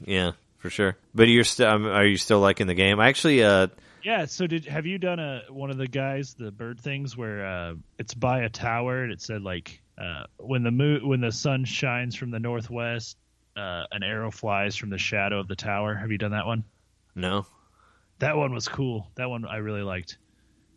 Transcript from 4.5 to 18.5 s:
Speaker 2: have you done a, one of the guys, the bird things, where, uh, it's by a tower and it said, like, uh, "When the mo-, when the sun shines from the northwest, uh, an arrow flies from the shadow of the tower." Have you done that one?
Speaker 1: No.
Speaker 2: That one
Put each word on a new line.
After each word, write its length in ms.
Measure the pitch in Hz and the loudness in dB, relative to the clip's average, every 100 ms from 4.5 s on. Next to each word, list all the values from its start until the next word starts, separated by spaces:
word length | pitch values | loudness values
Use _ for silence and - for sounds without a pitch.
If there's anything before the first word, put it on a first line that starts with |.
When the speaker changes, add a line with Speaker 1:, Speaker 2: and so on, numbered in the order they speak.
| 165 | -4
Speaker 2:
have 220 | 143 151 160 | -6 -8 -6
you 100 | 190 | -4
done 220 | 180 170 | -4 -4
a, 220 | 151 127 107 | -6 -10 -12
one 200 | 135 139 | -10 -8
of 60 | 131 | -6
the 100 | 131 | -4
guys, 440 | 135 135 135 131 | -4 -4 -4 -8
the 180 | - 110 | -10 -12
bird 300 | 101 117 117 | -10 -12 -10
things, 340 | 143 139 135 | -8 -8 -8
where, 300 | 117 113 104 98 | -8 -8 -6 -6
uh, 280 | 90 85 82 - - | -6 -8 -10 -16 -14
it's 160 | 110 | -12
by 260 | 117 123 127 | -4 0 0
a 80 | 117 | -2
tower 540 | - 120 117 123 127 | -4 -4 -2 -2 -4
and 100 | 123 | -6
it 80 | 95 | -8
said, 220 | - 107 | -10 -8
like, 400 | 98 90 - - _ - | -8 -8 -10 -20 _ -14
uh, 260 | 90 73 - _ | -12 -12 -14 _
"When 240 | 123 127 | -4 0
the 80 | 117 | 2
mo-, 300 | 120 147 147 | 4 4 2
when 180 | 139 131 | 2 0
the 100 | 117 | 0
sun 360 | 113 151 131 123 | -2 0 0 -2
shines 500 | - 135 123 123 110 | -2 -2 -2 -4 -6
from 140 | 123 | -8
the 80 | 113 | -6
northwest, 800 | 120 120 113 120 117 117 113 - _ _ _ | -4 -4 -6 -6 -6 -6 -8 -16 _ _ _
uh, 300 | 104 98 87 - | -12 -8 -8 -8
an 100 | 101 | -6
arrow 280 | 95 110 113 | -4 -4 -6
flies 440 | - 110 101 101 | -6 -2 0 -2
from 140 | 104 107 | -4 -8
the 80 | 95 | -6
shadow 400 | - 104 101 101 | -2 -2 0 -2
of 80 | 95 | -4
the 100 | 92 | -6
tower." 380 | 107 101 107 | -4 -4 -2
Have 160 | 104 110 | -4 -4
you 60 | 101 | -4
done 140 | 104 | -2
that 160 | 104 95 | -2 -2
one? 180 | 113 107 _ _ _ _ | -4 -6 _ _ _ _
Speaker 1:
No. 320 | 90 90 98 - _ _ _ _ _ _ - | -6 -2 -2 -4 _ _ _ _ _ _ -4
Speaker 2:
That 180 | 147 151 | -2 0
one 160 | 139 | 0